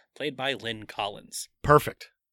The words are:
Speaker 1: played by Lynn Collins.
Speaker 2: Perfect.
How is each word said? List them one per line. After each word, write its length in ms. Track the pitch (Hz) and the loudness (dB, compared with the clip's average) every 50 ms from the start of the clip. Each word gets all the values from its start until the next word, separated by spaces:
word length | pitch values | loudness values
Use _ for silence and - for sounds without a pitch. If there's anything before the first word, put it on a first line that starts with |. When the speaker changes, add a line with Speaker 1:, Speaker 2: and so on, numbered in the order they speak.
| _ _ _ | _ _ _
Speaker 1:
played 200 | - 131 151 135 | -8 -8 -8 -6
by 180 | 131 131 135 135 | -4 -4 -4 -4
Lynn 320 | 101 113 113 113 107 107 | -4 -6 -8 -8 -8 -12
Collins. 640 | - - - 104 101 101 - - - - - - - _ _ | -12 -6 -4 -4 -4 -6 -10 -16 -14 -12 -12 -12 -12 _ _
Speaker 2:
Perfect. 480 | - 131 147 147 - - - - - - _ _ _ _ | 4 6 6 8 6 4 -8 -10 -20 -20 _ _ _ _